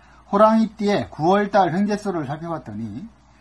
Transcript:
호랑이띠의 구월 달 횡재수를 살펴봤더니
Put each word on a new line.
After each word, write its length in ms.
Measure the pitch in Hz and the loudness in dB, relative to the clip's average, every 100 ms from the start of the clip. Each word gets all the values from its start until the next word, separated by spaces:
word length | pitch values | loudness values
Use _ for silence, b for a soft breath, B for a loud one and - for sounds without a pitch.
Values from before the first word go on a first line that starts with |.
| b b - | b b -4
호랑이띠의 800 | 202 220 226 220 - 202 190 - | 4 6 6 2 -2 0 0 -2
구월 400 | - 160 202 202 | -2 2 2 2
달 220 | 202 175 | 2 2
횡재수를 520 | 175 202 202 202 175 135 | 0 -2 -2 -4 -6 -6
살펴봤더니 800 | 151 170 160 120 104 113 104 220 - b b | -8 -8 -10 -10 -12 -10 -12 -14 -18 b b